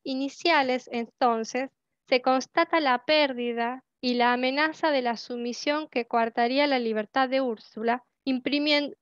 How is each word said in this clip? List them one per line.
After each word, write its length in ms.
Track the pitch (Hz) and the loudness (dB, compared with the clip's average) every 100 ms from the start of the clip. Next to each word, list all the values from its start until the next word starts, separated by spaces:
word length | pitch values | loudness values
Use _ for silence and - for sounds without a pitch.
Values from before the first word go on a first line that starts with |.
iniciales, 840 | - 262 277 - 349 311 262 254 - | -8 -6 -6 -2 2 2 2 0 -4
entonces, 760 | 240 226 _ 254 226 220 254 262 - _ _ _ | -8 -8 _ 0 2 -2 -6 -6 -10 _ _ _
se 120 | 254 | 0
constata 580 | 262 262 - - 339 330 | 2 0 0 0 2 2
la 260 | 285 247 - | 2 0 2
pérdida 800 | 302 285 240 240 233 233 262 - _ | 2 2 0 -4 -4 -4 -6 -14 _
y 140 | 254 240 | -2 2
la 180 | 240 | 2
amenaza 580 | 247 254 277 311 311 320 | 2 0 0 -2 0 0
de 100 | 277 | 0
la 160 | 240 220 | 0 -4
sumisión 720 | - 240 240 226 294 302 311 | -6 -8 -6 -4 -2 -2 -4
que 180 | 247 233 | -6 -2
coartaría 640 | 233 226 233 240 262 294 | 0 0 0 0 2 2
la 100 | 262 | 2
libertad 520 | 226 214 208 269 262 | 0 -2 -2 -2 0
de 120 | 269 | 0
Úrsula, 640 | 262 214 - 220 226 247 - _ - | -2 -4 -10 -6 -2 -2 -6 _ -4
imprimien-, 680 | 254 262 285 294 294 285 - | -4 -2 0 2 0 0 -6